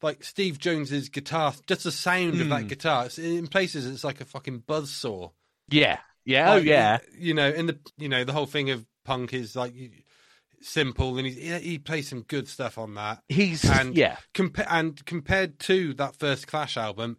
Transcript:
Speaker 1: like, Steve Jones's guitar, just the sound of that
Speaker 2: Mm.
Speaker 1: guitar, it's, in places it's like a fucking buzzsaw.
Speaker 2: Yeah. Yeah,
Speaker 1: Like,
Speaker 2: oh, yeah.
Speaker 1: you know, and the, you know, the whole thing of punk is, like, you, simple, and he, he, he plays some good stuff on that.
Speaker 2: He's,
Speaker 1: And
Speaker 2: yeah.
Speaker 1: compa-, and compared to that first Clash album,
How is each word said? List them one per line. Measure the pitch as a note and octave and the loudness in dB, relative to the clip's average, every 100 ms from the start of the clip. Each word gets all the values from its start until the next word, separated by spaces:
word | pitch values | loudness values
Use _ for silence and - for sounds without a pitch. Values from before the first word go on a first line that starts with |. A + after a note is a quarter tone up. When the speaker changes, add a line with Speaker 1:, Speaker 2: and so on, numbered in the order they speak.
Speaker 1:
like, | D#3 C#3+ | -6 -6
Steve | - - F#3+ C#3+ | -8 -4 -2 -2
Jones's | F3 D#3+ C#3 C#3+ C#3+ | 0 0 -2 -4 -4
guitar, | - C#3+ D#3+ D3+ C#3+ - | -8 -4 0 0 0 -2
just | F#3 | -2
the | F3 | -2
sound | - F#3 F3+ F3 E3 | -4 0 2 2 0
of | D#3 | 0
that | C#3+ G#2+ | -2 -4
Speaker 2:
Mm. | |
Speaker 1:
guitar, | C3+ D#3+ C#3 B2 | -4 0 0 0
it's, | - | -6
in | E3 E3+ E3 | -4 -2 0
places | G3 F#3 D3+ B2+ | 0 0 -2 -8
it's | C3+ D3 | -6 -8
like | B2+ | -8
a | B2 | -12
fucking | C3+ - B2 | -12 -10 -8
buzzsaw. | A#2 D#3 C#3+ - B2 F#2+ F2 _ _ _ - | -4 -4 -4 -6 -6 -6 -10 _ _ _ 0
Speaker 2:
Yeah. | D3 C3 C#2+ - _ | 4 6 4 -6 _
Yeah, | - C3 E3 | 0 4 8
Speaker 1:
Like, | G3+ | 8
Speaker 2:
oh, | D3+ | 8
yeah. | D3 G#2+ A2+ - - | 8 8 4 0 -6
Speaker 1:
you | E3+ | 0
know, | D#3 C#3+ | 2 2
and | D#3 E3 | 2 -2
the, | D3 - - | -4 -8 -10
you | D3 | -2
know, | B2+ | 0
the | B2+ | 0
whole | D3 C#3 | -2 -2
thing | D3+ C3+ | -2 -2
of | B2+ A2 _ - | -4 -8 _ -6
punk | B2+ A#2+ | -4 -4
is, | C3 A2 B2+ | -6 -6 -6
like, | B2 | -6
you, | B2 B2 - _ _ _ _ _ _ | -8 -18 -20 _ _ _ _ _ _
simple, | - D#3+ C3+ A2+ C3 B2+ | -6 -2 0 0 -2 -2
and | C3 | -6
he, | |
he, | B2+ D#3+ E3+ | -6 -8 -6
he | D#3+ D#3+ | -6 -8
plays | C#3+ D#3 C#3+ | -6 -6 -6
some | B2 | -10
good | G#2+ C#3+ B2 | -6 -6 -6
stuff | - B2 - | -8 -8 -8
on | G#2+ | -10
that. | G#2 G#2 A2 - | -6 -6 -6 -2
Speaker 2:
He's, | C#3 G3 D#3+ - | 2 2 2 4
Speaker 1:
And | C3+ C3 C#3 | 4 4 2
Speaker 2:
yeah. | A#2 - - - | 2 0 -8 -2
Speaker 1:
compa-, | F#3 E3+ G#3 | -2 -2 0
and | E3+ D#3+ D3 | 0 0 -4
compared | - E3+ - F#3+ F#3 C#3+ | -8 -8 0 0 0 -4
to | - F#3+ E3+ B2+ | 0 2 2 -2
that | C#3 - | -6 -2
first | D3 C3+ - | -2 -2 -4
Clash | D#3 C#3+ B2 | -6 -4 -4
album, | A2 G2+ A#2 | -4 -4 -6